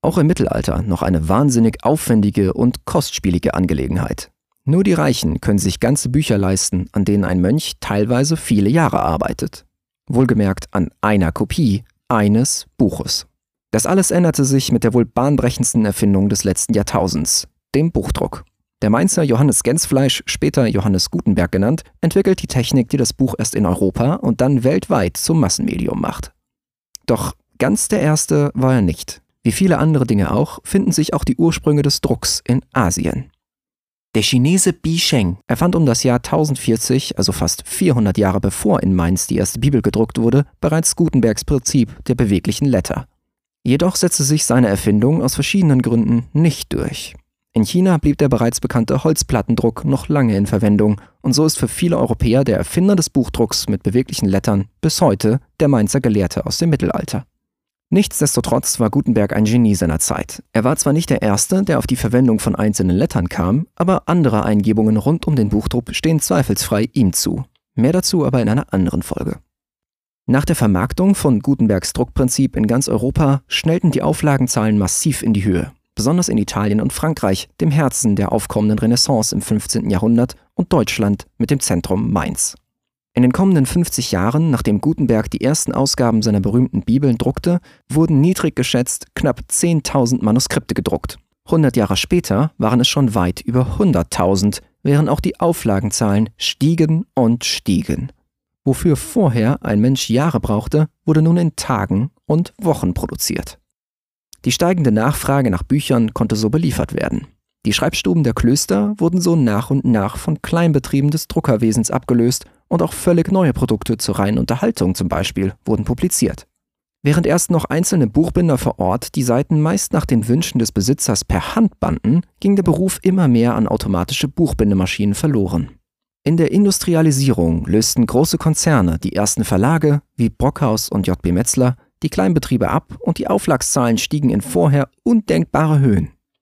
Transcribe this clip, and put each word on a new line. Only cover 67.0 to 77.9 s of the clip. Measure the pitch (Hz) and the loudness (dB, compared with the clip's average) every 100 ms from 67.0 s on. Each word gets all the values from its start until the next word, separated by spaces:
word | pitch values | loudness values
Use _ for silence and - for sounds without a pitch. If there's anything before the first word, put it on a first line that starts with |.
| 101 | 2
zu. | - - - 131 _ _ - | 2 -4 -4 -8 _ _ 0
Mehr | 131 | 2
dazu | 175 - 185 135 | 2 0 0 0
aber | 127 | 0
in | 107 | 2
einer | 117 - | 0 0
anderen | 95 - - | 0 0 -2
Folge. | - - - - _ _ _ _ _ _ _ _ - | -6 -6 -6 -8 _ _ _ _ _ _ _ _ -2
Nach | 135 | 0
der | 147 170 | 0 0
Vermarktung | 110 92 110 - 185 196 | 2 0 -2 0 0 2
von | 151 113 | 2 0
Gutenbergs | - 139 110 120 - | 0 0 2 0 -2
Druckprinzip | - 123 - 127 - 131 - | -4 -4 0 -2 0 -2 0
in | 110 | 0
ganz | 120 - | 0 0
Europa | 110 123 - 147 139 _ | -2 -2 0 2 0 _
schnellten | - 160 170 175 | -4 0 2 2
die | - | 0
Auflagenzahlen | 151 156 151 139 123 - 107 104 | -2 0 0 0 0 0 0 2
massiv | 95 - 160 131 | 0 -2 -2 -2
in | 113 | 0
die | 101 101 | 0 0
Höhe, | 90 - _ _ - | -2 -2 _ _ -4
besonders | 110 175 170 | 0 0 0
in | 113 | -2
Italien | 101 - 104 104 | -2 -2 0 0
und | 120 | -2
Frankreich, | - 160 160 101 95 - _ | -4 -4 -2 -2 -2 -6 _
dem | 165 | 0
Herzen | 147 139 | 2 0